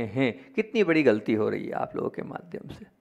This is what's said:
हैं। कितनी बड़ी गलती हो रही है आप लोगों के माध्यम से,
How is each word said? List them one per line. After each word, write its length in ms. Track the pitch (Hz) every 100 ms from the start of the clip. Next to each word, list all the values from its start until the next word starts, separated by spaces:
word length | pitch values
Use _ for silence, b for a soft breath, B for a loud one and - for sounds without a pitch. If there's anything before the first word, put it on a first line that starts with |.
हैं। 480 | 113 113 131 104 -
कितनी 300 | - 220 226
बड़ी 180 | 180 160
गलती 320 | 131 107 -
हो 140 | 110 107
रही 180 | 104 -
है 60 |
आप 240 | - - -
लोगों 140 | -
के 120 | -
माध्यम 460 | - - - - -
से, 180 | - - _